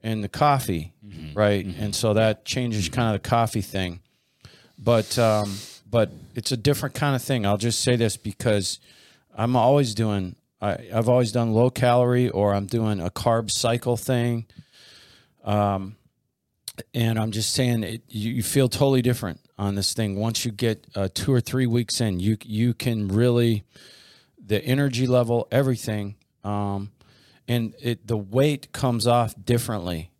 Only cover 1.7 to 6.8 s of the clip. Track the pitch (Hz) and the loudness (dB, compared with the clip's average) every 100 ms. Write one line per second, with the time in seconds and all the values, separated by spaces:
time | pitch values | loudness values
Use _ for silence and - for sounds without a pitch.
1.7 | 90 107 101 113 107 110 107 - - 123 | -6 -6 -2 0 2 2 0 -4 -4 -2
2.7 | 107 85 - 117 101 - 117 113 110 95 | -2 -2 0 0 0 0 2 2 -2 -6
3.7 | 98 92 85 _ _ _ _ - - _ | -4 -6 -8 _ _ _ _ -20 -20 _
4.7 | - - 117 104 - 113 107 104 98 - | -6 2 2 2 2 2 2 0 -6 -12
5.7 | - - 117 104 - - - - 127 123 | -20 -2 0 0 -2 -14 -10 -6 -2 0
6.7 | 143 | 0